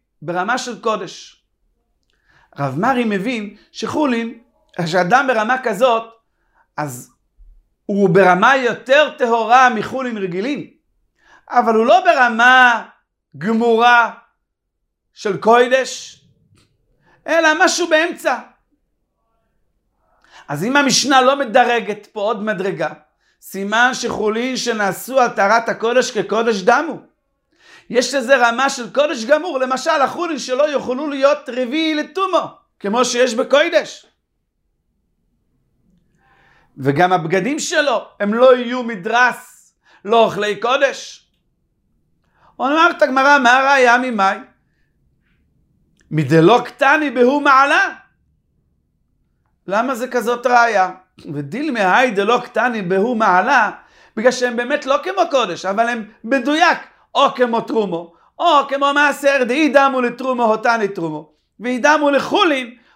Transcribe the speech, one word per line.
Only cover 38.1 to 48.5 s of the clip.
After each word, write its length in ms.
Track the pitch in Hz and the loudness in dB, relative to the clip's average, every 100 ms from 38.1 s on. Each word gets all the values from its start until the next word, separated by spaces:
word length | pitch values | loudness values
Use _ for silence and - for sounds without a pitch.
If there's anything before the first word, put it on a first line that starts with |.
| - | -6
הם 140 | 202 | -4
לא 220 | 226 262 254 | 4 6 6
יהיו 260 | 233 254 | 0 -6
מדרס, 880 | 233 214 196 233 247 240 - _ _ _ _ _ | -8 -8 -2 0 0 0 -12 _ _ _ _ _
לא 200 | 196 226 | 0 2
אוכלי 360 | 214 160 208 202 | 2 0 -4 -4
קודש. 640 | 233 277 269 196 - - _ _ _ _ _ _ _ _ _ _ _ _ _ - | -2 0 0 -2 -14 -20 _ _ _ _ _ _ _ _ _ _ _ _ _ -6
אומרת 440 | 254 311 339 339 | -2 2 0 2
הגמרא, 360 | 285 262 277 285 | 0 2 4 4
"מה 340 | 247 254 269 | 4 4 4
ראיה 260 | 277 247 247 | 4 4 4
ממאי? 400 | 254 214 190 208 - _ _ _ _ _ _ _ _ _ _ _ _ _ _ _ _ | 0 0 0 -2 -10 _ _ _ _ _ _ _ _ _ _ _ _ _ _ _ _
מדלא 520 | 156 135 160 170 240 | -4 2 4 6 4
קטני 460 | 233 - 269 302 285 | 0 -2 2 2 0
בהו 300 | 247 247 285 | 2 2 4
מעלה." 540 | 285 269 277 339 370 - _ _ _ _ _ | 4 4 4 2 -2 -6 _ _ _ _ _